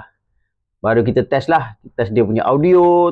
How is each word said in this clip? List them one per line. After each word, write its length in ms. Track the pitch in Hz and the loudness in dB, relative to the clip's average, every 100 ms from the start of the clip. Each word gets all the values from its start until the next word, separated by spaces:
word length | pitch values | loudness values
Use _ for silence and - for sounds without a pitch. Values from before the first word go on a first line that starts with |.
| - _ _ _ _ _ _ _ | -6 _ _ _ _ _ _ _
baru 240 | 101 117 | -2 0
kita 240 | 113 127 - | 0 -2 -2
test 240 | 139 - | -4 0
lah. 240 | 160 117 - - - | -2 -2 -16 -18 -8
Test 160 | 110 110 | -4 -2
dia 80 | |
punya 240 | 104 110 98 | 0 -2 -2
audio, 640 | 139 170 180 175 175 170 | 0 2 4 4 2 0